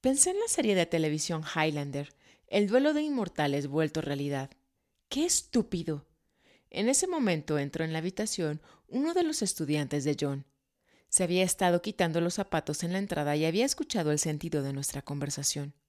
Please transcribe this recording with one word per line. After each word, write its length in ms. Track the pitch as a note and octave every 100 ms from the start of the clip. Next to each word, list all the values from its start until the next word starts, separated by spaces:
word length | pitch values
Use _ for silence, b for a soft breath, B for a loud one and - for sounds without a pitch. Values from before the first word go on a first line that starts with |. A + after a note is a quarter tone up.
Pensé 280 | C4 C#4 F4+
en 100 | G4
la 80 | A4+
serie 280 | - A#3+ F#3+
de 100 | E3+
televisión 580 | E3+ D#3 D3+ - E3
Highlander, 680 | D#3 E3 D#3 D3 C#3+ C#3+ C#3+ b b b _
el 200 | G#3 G#3
duelo 260 | A#3+ D4
de 80 | D4+
inmortales 680 | D4+ C4+ G3+ - D3 C#3+ C#3+
vuelto 340 | D3 D#3 D#3
realidad. 500 | C#3 C#3 C#3+ C#3 C3+ - _ _ _ _ _
¡Qué 160 | C#4 E4+
estúpido! 800 | - - A#3+ A3 F3 E3 D3 - _ b b b b b
En 180 | - A3
ese 200 | C#4+ F#4
momento 500 | E4 A3+ D#3+ D3+ D3+
entró 260 | C#3+ D#3
en 100 | D#3+
la 60 | D#3+
habitación 600 | E3+ - E3 - D#3+ D3+ b b _
uno 280 | A#3+ D4+ E4+
de 80 |
los 180 | E4 D#4
estudiantes 600 | F#3+ - D3 D3+ C#3 D3
de 120 | C#3 C#3+
John. 260 | D3 C#3 - _ _ _ b b b
Se 140 | -
había 200 | F3+ F3+
estado 380 | F#3 - F#3 F3
quitando 400 | G#3 - E3+ E3
los 140 | E3+ G3
zapatos 480 | G3 D#3+ - D3+
en 100 | E3+
la 60 | F#3
entrada 360 | G3+ E3 D3 D3+
y 100 | D#3+
había 200 | F3+ C4+
escuchado 460 | - D#4 G#3+ D3+
el 80 | D3+
sentido 420 | E3 D3+ E3+ D3+
de 120 | C#3
nuestra 280 | C#3 C#3 C#3
conversación. 720 | - C#3+ C#3 C#3 C#3 D3 C#3+ -